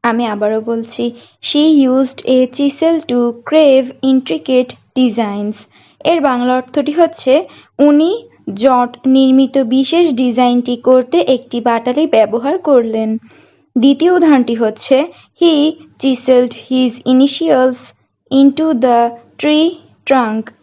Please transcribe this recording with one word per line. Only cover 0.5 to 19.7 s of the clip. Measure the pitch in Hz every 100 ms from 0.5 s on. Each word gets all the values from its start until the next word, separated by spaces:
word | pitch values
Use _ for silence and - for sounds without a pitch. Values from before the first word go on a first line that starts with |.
| 220
বলছি, | 220 233 226 - 240 233 - _
"She | - 294 311 302 262
used | 262 262 - -
a | 254 254
chisel | 254 285 277 320 330 -
to | 247 240 233
carve | - 311 294 269 254 -
intricate | 269 262 262 320 285 254 247 - _
designs।" | - 254 214 214 202 208 214 - _ _ _
এর | - 339
বাংলা | 277 247 247
অর্থটি | 254 254 294 269
হচ্ছে, | 302 330 - 262 277 370 - _ -
"উনি | 294 294 330 466 - _ -
জট | 196 254 247 240 - 262
নির্মিত | 262 262 262 269 277
বিশেষ | 233 262 269 330 339
ডিজাইনটি | 240 254 233 240 247 240 240
করতে | 254 254 247 339
একটি | 349 247 - 233
বাটালি | 240 233 233 254 311
ব্যবহার | 226 214 233 269 359
করলেন।" | 320 262 226 220 220 220 _ _ _ _ _ 254
দ্বিতীয় | 269 277 339
উদাহরণটি | 359 320 269 240
হচ্ছে, | 233 220 226 - 269 339 - _ _
"He | 339 302 302 311 - _
chiseled | 269 247 - 254 247 -
his | - 254 254 233
initials | - 254 277 - 330 269 254 247 - _ _ _ _
into | 269 277 277 320
the | 254 247 233 233 233 _ -
tree | 294 302 320